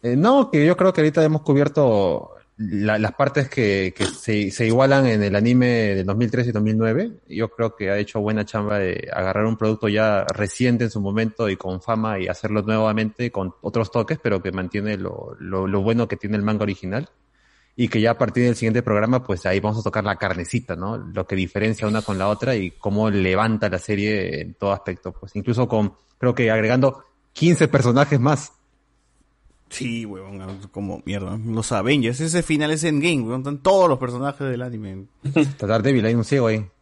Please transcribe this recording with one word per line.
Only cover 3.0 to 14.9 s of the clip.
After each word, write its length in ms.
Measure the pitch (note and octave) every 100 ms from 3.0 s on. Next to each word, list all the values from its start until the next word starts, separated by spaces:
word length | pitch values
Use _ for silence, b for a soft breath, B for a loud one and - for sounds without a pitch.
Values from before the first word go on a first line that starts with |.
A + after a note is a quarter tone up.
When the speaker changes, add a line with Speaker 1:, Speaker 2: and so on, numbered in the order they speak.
| G#2+
Speaker 1:
partes 360 | - C3+ D3 C3
que, 440 | - G#2+ G2 F#2 -
que 80 | G2+
se, 460 | - - G#2+ G2+
se 140 | - A2+
igualan 380 | A#2 C3+ C#3+ C3
en 160 | G#2+
el 120 | G2+ G2+
anime 300 | A2+ B2 B2 A#2+ G#2+ G2
del 100 | F#2
dos 100 | G2+
mil 140 | A#2
tres 160 | B2 B2
y 40 |
dos 100 | G#2+
mil 140 | G#2+ A2
nueve. 340 | A2+ A#2 A3+ - _
Yo 220 | E2 A2
creo 260 | - A2+ -
que 140 | F#2+
ha 80 | G2+
hecho 240 | G#2 A2
buena 240 | G#2 G#2+ G#2
chamba 320 | A2 G#2 G#2
de 300 | F#2 F2 -
agarrar 340 | - F#2 F#2+ A2
un 120 | A2+
producto 300 | A2 A2 G#2+
ya 340 | G#2+ A2 G2+ E2+
reciente 580 | - G2+ - B2 A#2+ A#2
en 60 |
su 100 | A2
momento 480 | G2 G#2 A2+ - A2
y 80 | F#2+
con 240 | F#2 F#2
fama 380 | - A2+ A2 G2+
y 80 | F#2
hacerlo 340 | F#2 G#2+ G#2+
nuevamente 680 | G#2 A2 A2 G#2+ A2 - A#2+
con 220 | G2 F#2 -
otros 300 | - A2+ A2
toques, 280 | A#2+ A2 D#3
pero 200 | - G2
que 100 | F#2
mantiene 440 | F#2 F2+ G#2 G#2